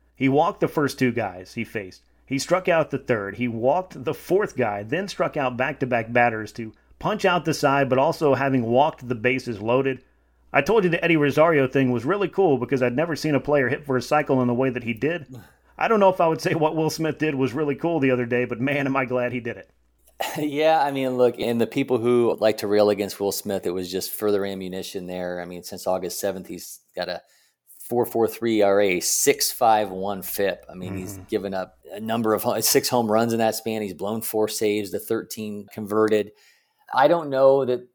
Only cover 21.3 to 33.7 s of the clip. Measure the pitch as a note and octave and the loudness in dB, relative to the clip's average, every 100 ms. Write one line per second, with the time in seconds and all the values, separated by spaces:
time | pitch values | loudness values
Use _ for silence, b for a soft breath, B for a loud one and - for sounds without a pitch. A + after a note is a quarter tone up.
21.3 | - A#2 A#2 A2 C3+ C3 B2 A#2 A#2+ A#2 | 2 -2 0 0 0 0 0 4 4 2
22.3 | - A2 G#2+ G2+ G#2 G#2 G2+ G2 - G2 | 2 2 2 0 4 4 2 -2 -4 -4
23.3 | - G#2 F#2+ F2 F#2 F2+ F#2 - - G#2 | -4 -4 -4 -4 -6 -6 -6 -6 -4 -2
24.3 | G2+ G2 F#2+ F#2 F#2+ F#2 G2 F2+ F2+ F2+ | 0 -2 -6 -8 -10 -10 -10 -8 -6 -6
25.3 | F2+ F2 F2+ - F#2 F2+ F#2 F2 - G2+ | -8 -10 -12 -14 -8 -4 -2 -4 -4 -6
26.3 | F#2+ F2+ F2 - - _ F#2 F2 E2+ b | -6 -10 -14 -14 -20 _ -10 -8 -8 b
27.3 | b b b _ - - A#2+ A2+ A#2 A2 | b b b _ -20 -4 -2 0 0 0
28.3 | - A#2 A2 G2+ G2 G2+ F2+ - - C#3+ | 0 0 2 4 4 2 0 -2 0 0
29.3 | - - - A#2 G#2+ G2+ F#2 G2+ G2 - | 0 -2 0 2 2 0 -6 -8 -8 -8
30.3 | - G2 - - F2+ F2+ F#2+ F#2 F#2+ F#2 | -4 -2 -4 -12 -14 -10 -10 -10 -14 -6
31.3 | G#2+ G2 F#2+ F#2 _ - G#2 A2 A#2 A2 | -6 -4 -6 -8 _ -18 -10 -4 -2 2
32.3 | G#2 A#2+ G#2+ - C3+ - B2 A2 A2 A#2 | 2 0 0 2 2 2 0 2 2 2
33.3 | A2+ A2 - A2+ | 2 0 -2 -4